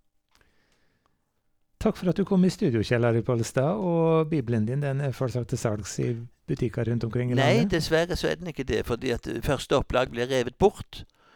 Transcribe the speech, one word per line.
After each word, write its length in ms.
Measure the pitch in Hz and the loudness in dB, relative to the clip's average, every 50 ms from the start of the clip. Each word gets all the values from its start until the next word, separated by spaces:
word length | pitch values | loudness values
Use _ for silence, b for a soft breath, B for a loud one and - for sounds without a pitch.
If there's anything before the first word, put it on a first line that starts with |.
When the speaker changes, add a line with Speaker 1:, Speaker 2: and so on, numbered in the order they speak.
| _ _ _ _ _ _ _ _ _ _ _ _ _ _ _ _ _ _ _ _ _ _ _ _ _ _ _ _ _ _ _ _ _ _ _ - | _ _ _ _ _ _ _ _ _ _ _ _ _ _ _ _ _ _ _ _ _ _ _ _ _ _ _ _ _ _ _ _ _ _ _ -2
Speaker 1:
Takk 160 | - 220 - - | -2 -2 -2 0
for 80 | - 180 | 0 0
at 60 | 160 | 0
du 80 | - 190 | 0 0
kom 200 | - 202 185 180 | 2 4 4 4
i 40 | 185 | 4
studio, 300 | - - 220 156 117 117 - | 4 2 0 2 2 2 2
Kjell 220 | - 123 117 117 | 2 2 2 4
Arild 220 | 120 113 117 107 | 4 2 2 2
Pollestad, 500 | - 123 117 113 - - 135 127 151 190 | 2 0 0 0 0 0 0 0 2 0
og 540 | 220 190 175 170 165 165 160 160 160 160 156 165 | 0 0 0 2 2 4 4 4 2 2 2 0
Bibelen 320 | 151 120 110 120 110 107 | -2 0 0 0 0 0
din, 140 | 110 127 147 143 | 0 -2 -2 -2
den 180 | 139 135 135 143 | -2 -2 -2 -2
er 80 | 135 120 | -2 -2
selvsagt 360 | - 139 123 110 127 120 - 131 | -2 -2 -2 -2 -2 -4 -2 -2
til 80 | 120 | -2
salgs 380 | - 117 107 104 101 - - - 127 | -2 -2 -2 -2 -6 -6 -6 -4 -2
i 120 | 123 120 113 117 120 - _ _ - | -2 -2 -4 -8 -12 -16 _ _ -6
butikker 400 | 147 - 127 113 - 123 117 110 | -4 -2 -2 -2 -2 -2 -2 -2
rundt 160 | 120 117 117 | -2 -2 -2
omkring 260 | 110 104 123 123 123 123 | -2 -2 -2 -2 0 2
i 40 | |
Speaker 2:
Nei, 140 | 131 139 143 185 233 | 2 4 4 4 4
Speaker 1:
landet. 160 | 233 202 175 | 2 2 0
Speaker 2:
dessverre 400 | 165 147 139 160 156 170 175 - | 0 0 2 2 2 2 0 -2
så 140 | - - 151 | -2 -2 -2
er 80 | 156 160 | -4 -4
den 80 | 175 175 | -6 -8
ikke 140 | 147 - 135 | -8 -6 -4
det, 200 | 127 120 107 101 | -2 -2 -2 -2
fordi 240 | - 120 117 123 127 - | -2 -4 -4 -2 -4 -4
at, 140 | - - - | -4 -4 -6
eh, 140 | - - - | -6 -4 -2
første 320 | 147 143 120 - - 156 | -2 -2 -2 -2 0 0
opplag 340 | 135 110 - - 127 127 123 | 0 0 0 0 0 0 -2
ble 140 | 117 117 123 127 | -2 -4 -4 0
revet 260 | 135 131 120 123 - - | 0 0 0 -2 0 2
bort, 460 | 185 208 - - - - - - - - b b b b b | 2 2 2 0 -10 -16 -16 -18 -18 -18 b b b b b